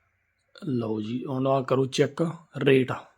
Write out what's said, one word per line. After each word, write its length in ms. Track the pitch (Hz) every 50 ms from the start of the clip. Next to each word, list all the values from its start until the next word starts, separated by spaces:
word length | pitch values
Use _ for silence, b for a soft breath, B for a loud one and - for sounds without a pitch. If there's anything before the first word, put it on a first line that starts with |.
| B B B _ _ _ _ _ _ _ _ - 208
ਲਓ 380 | 156 127 120 113 107 110 107
ਜੀ, 240 | 107 107 120 127 -
ਹੁਣ 220 | 147 131 131 131
ਆਹ 160 | 135 135 135 131
ਕਰੋ 220 | - 131 131 135
ਚੈੱਕ 360 | 127 - - 143 135 - - 165 170 - - - _ -
ਰੇਟ। 340 | 139 139 139 135 131 127 127 123 - - - _